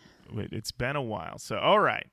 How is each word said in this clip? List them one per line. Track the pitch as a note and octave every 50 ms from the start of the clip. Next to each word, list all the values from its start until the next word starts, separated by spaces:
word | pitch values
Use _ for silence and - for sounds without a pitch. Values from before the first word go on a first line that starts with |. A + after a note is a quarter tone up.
| _ - _ _ _ - - A2 -
it, | -
it's | - G#2+ G#2+ -
been | - - B2 B2+ C#3+ D3
a |
while. | C3 A2+ G#2+ F#2+ E2 E2+ - -
So, | - - A2+ G2
all | - D3 F#3+ G#3+
right. | F#3 C3+ A2 - - -